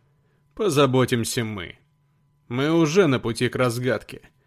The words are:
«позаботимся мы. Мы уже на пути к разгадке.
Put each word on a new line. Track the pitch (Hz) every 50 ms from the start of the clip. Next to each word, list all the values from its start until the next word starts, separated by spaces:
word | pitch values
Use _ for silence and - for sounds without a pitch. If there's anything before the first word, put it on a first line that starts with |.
| _ _ _ _ _ _ _ _ _ _ _
«позаботимся | - 220 196 139 143 143 131 123 131 123 - 127 117 110 - - 127 113
мы. | 110 107 98 87 - - _ _ _ _ _ _ _ _ _ _ _ _ _ _ -
Мы | 120 127 143 151 165
уже | 170 165 147 156 208 190
на | 147 127 113
пути | - 117 113 - 127
к | 117 -
разгадке. | 123 127 123 113 123 123 127 110 104 - - - - _ - _ _ _